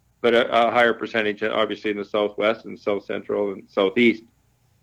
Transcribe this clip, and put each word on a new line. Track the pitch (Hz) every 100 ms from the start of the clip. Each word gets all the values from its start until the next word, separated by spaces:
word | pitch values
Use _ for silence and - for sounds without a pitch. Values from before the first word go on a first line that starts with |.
| _ _
but | 120 117
a, | 131 113 113
a |
higher | 120 117
percentage, | 110 110 113 107 101
obviously, | 110 113 104 101 107
in | 101
the | 98
Southwest | 107 104 - 107 113 101
and | 95
South | 107 101 -
Central | 101 101 104 101
and | 95 -
Southeast. | 104 95 - 117 - - _ _ _ _ _